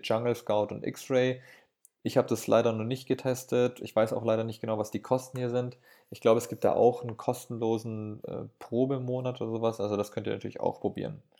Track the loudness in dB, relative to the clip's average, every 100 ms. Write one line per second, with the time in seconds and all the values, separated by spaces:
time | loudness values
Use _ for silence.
0 | 0 0 0 -2 0 0 0 -4 -8 -8
1 | 0 2 2 0 -8 -20 _ _ -20 _
2 | 0 2 4 0 4 4 6 2 -2 -4
3 | -2 -2 -2 -4 0 2 2 0 -2 2
4 | 2 2 2 2 0 -4 -2 -2 -2 -6
5 | 0 -2 -2 -6 -2 -2 -4 -8 _ -20
6 | _ 2 4 4 2 0 2 6 4 4
7 | -4 -6 -4 -4 -6 -4 0 0 -2 -8
8 | -8 -10 -10 -10 -10 -14 -4 0 0 0
9 | -2 -4 -4 -4 -4 -2 -2 0 0 0
10 | -2 -4 -4 -4 -6 -4 -2 -2 -4 -4
11 | -6 -8 -18 _